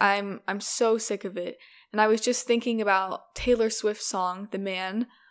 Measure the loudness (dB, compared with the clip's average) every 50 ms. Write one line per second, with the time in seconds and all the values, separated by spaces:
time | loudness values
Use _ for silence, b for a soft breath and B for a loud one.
0 | 2 2 2 2 -2 -4 -8 -8 _ -6 -6 -4 -4 -4 0 2 4 4 4 2
1 | 0 -2 -4 -4 -6 -8 -6 -6 -8 -8 -8 -12 b b b b b b b 2
2 | 4 4 4 2 2 0 0 0 2 0 0 2 2 0 0 0 2 2 2 2
3 | 2 -2 -6 -8 -10 _ -14 -4 0 2 2 4 2 0 0 0 -2 -2 -2 -2
4 | -4 -4 -2 -2 -2 -2 -2 -4 -8 -8 -8 -6 -4 -4 -4 -4 -4 -4 -4 -4
5 | -6 b b b b b